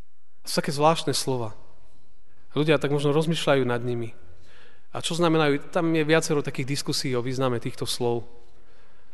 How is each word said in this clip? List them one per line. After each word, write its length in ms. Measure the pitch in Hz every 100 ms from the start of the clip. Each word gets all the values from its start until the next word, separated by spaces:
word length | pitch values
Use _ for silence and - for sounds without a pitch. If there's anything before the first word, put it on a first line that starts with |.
| - - - -
To 80 | -
sú 80 | -
také 80 | 170
zvláštne 400 | 143 156 160 143
slova. 400 | 131 135 127 110 - - - - - - - - - - 135
Ľudia 240 | 156 143
tak 160 | 143 147
možno 160 | 143
rozmýšľajú 560 | 147 160 156 156 139 120
nad 160 | 120
nimi. 320 | 123 120 113 - - - - - - - - -
A 80 |
čo 80 | -
znamenajú? 560 | 165 170 160 147 143 -
Tam 240 | 190 165
je 160 | 160 151
viacero 320 | 160 - 147
takých 400 | 139 139 131 143
diskusí 320 | - - 139
o 80 | 123
význame 400 | 127 127 131 117
týchto 240 | 127 -
slov. 400 | 120 - 120 117 113 - - - - - - - -